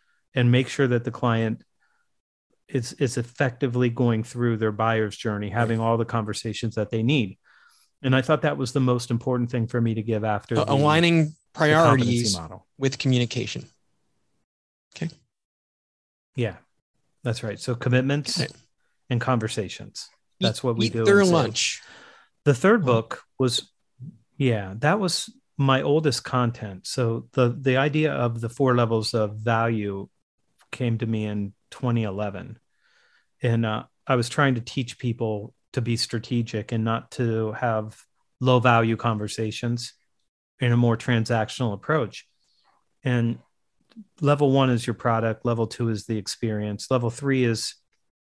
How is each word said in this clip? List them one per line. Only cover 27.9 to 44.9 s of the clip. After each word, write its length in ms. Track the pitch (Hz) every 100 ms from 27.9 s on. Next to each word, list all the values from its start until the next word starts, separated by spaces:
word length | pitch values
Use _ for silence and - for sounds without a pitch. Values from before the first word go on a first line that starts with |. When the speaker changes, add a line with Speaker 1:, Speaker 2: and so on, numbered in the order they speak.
| 151 151
Speaker 1:
of 260 | 139 123 117
the 80 | 113
four 260 | - 135
levels 380 | 123 113 113 107
of 240 | 117 104 107
value 720 | 113 113 117 110 101 98 - _ _ _ _ _ _
came 260 | - 123 113
to 80 | 113
me 180 | 110 107
in 260 | 104 101 - _
twenty 340 | - 123 117
eleven. 540 | 107 98 104 98 90 110 _ _ _ _ _ _ _ _
And, 240 | 123 113 110
uh, 180 | 107 - _ -
I 100 | 127
was 120 | 117
trying 260 | - 139
to 60 | 120
teach 380 | 120 - 120 -
people 560 | 123 113 113 104 107 - _
to 80 | 135
be 160 | 117 113
strategic 760 | - 117 - 120 113 107 101
and 100 | 113
not 280 | 113 113 -
to 400 | - 120 113 110
have 440 | 110 120 110 110 - _ _ _ _
low 180 | 127 127
value 380 | 123 117 113 113
conversations 960 | 120 107 104 - 110 - 120 120 - - _ _ _ _ _ _
in 140 | 123
a 40 | 120
more 200 | 120 113
transactional 760 | - 117 107 117 107 - 120
approach. 540 | 101 - 156 104 - - _ _ _ _ _ _ _
And 340 | 131 123 117 - _ _ _ _ _ - - _
level 300 | 147 143 143
one 180 | 135 131
is 140 | 120
your 80 | 120